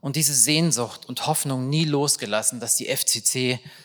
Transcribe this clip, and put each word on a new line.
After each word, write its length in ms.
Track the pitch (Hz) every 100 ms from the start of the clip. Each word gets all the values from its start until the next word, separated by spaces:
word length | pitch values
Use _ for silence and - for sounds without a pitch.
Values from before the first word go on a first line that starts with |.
und 140 | 139
diese 200 | 156 147
Sehnsucht 720 | 139 - 151 170 127 113 - -
und 200 | 127 -
Hoffnung 420 | 156 143 131 131
nie 160 | 156
losgelassen, 760 | 160 143 143 - 110 107 - 123
dass 160 | 117 -
die 120 | 123
F 160 | 135
C 160 | - 113
C 400 | - 131 127 123 - -